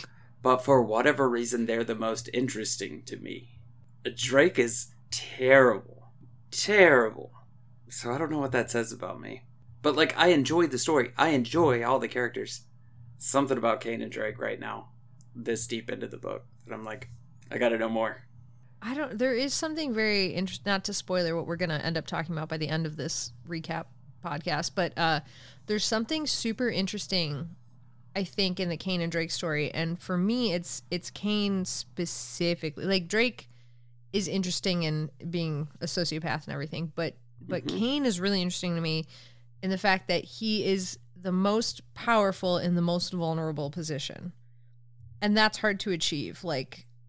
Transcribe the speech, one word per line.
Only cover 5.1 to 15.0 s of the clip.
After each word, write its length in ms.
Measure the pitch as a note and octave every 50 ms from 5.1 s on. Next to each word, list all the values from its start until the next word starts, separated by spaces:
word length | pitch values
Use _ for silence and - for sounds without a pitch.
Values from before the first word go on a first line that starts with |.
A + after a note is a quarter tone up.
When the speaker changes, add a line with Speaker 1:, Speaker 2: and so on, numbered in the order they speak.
| - - - - - C3 B2+ B2+ C3+ C3+ C3 B2 G#2+ F#2+ - - - - - - - - - - - - - -
Speaker 1:
Terrible. 800 | - - - - G#3 G#3 F#3 E3+ C#3+ B2 A#2 A2 - - C2 - - - - - - - - - - - - -
So 220 | - - A#2 A#2+
I 60 | B2 C#3+
don't 140 | E3 C#3+
know 80 | D#3 D3
what 120 | C#3 C3
that 180 | B2 B2 A#2 -
says 200 | - A#2 A2+ A2+
about 280 | A#2 - - F2+ - -
me. 240 | - - - - - - - - - - - -
But, 140 | - D3 C3+
like, 200 | D3 D#3+ - - -
I 100 | E3 F3+
enjoy 400 | F3 D3 C3 A2+ D#3 F3 E3+ D3
the 100 | B2+ A#2+
story. 340 | - - D#3+ C#3 A#2+ A#2+ - -
I 120 | C#3+ E3
enjoy 540 | D3+ C3 A#2+ A#2+ - E3 F3 D3 B2 A#2 A#2
all 160 | A#2+ C3 B2+
the 80 | A#2 A2+
characters. 540 | - B2 B2 A2+ - A2+ G#2+ - - - - - - - - - - - - - - -
Something 380 | - - - C#3 C#3 B2+ C3 A#2
about 240 | A2+ A#2 A2 A2
Kane 200 | - A2+ A#2 A2+
and 100 | A2+ A2
Drake 260 | A2+ A2+ G#2+ G#2+ A2 A#2+
right 220 | B2 A2 - -
now, 300 | - A2 G#2 A2 - - - -